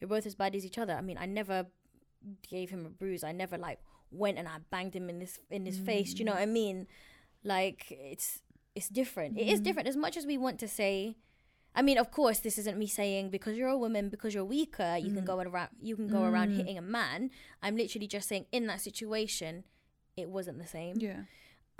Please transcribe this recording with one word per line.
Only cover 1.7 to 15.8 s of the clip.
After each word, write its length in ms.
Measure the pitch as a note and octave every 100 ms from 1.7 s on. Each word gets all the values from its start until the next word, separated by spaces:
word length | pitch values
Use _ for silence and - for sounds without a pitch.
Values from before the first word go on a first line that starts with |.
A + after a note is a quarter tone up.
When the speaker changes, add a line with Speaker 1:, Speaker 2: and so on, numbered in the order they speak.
| - _ _ _ _ G3+ F#3+ -
Speaker 1:
gave 220 | F#3 F3+
him 160 | F#3 D#3+
a 20 |
bruise. 340 | - F#3+ F3+
I 80 | D#3
never, 260 | F3 F#3 F3
like, 220 | E3+ - - - -
went 260 | F3 G3+ F#3+
and 80 | E3+
I 120 | D#3 D#3
banged 240 | F#3 F#3
him 140 | F#3 F3+
in 80 | E3+
this, 220 | F3+ - -
in 160 | G3+ F#3
his 120 | F#3+
face. 340 | F#3+ G#3 G3
Do 60 | F#3+
you 40 |
know 80 | A3
Speaker 2:
Mm. 40 | F#3+
Speaker 1:
what 60 |
I 40 | G#3
mean? 400 | A3+ G#3+ F#3 F#3+ - - - - _
Like, 440 | G3+ F#3+ F#3+ - -
it's, 500 | C3+ C#3 - - - - _ _ -
it's 120 | -
different. 480 | G#3 B3+ - F#3+ G#3+
It 100 | G#3+
is 120 | F#4+
Speaker 2:
Mm. 40 |
Speaker 1:
different. 240 | G#3 G#3 -
As 80 | C#4
much 200 | D#4 E4+
as 80 |
we 140 | C#4+ C#4
want 220 | B3+ A#3
to 80 | A3
say, 480 | - G3 G3 G#3 A3 _ _ _ _ _
I 80 | -
mean, 160 | C#4 B3+
of 140 | A#3
course, 260 | - C4 A3
this 200 | A3+ G#3
isn't 200 | G#3 G3
me 80 | G#3+
saying, 440 | - G3+ G3 G3
"Because 260 | F#3+ A3 A3
you're 120 | C4
a 60 | C4+
woman, 300 | A3+ G#3+ G3+
because 260 | G#3 A3
you're 100 | G#3
weaker, 520 | F#3+ C#4 D#4+ - F3 E3+
you 120 | F3
can 120 | G3+
Speaker 2:
Mm. 20 | F#3
Speaker 1:
go 140 | F#3
around, 300 | F3+ F3 F3 -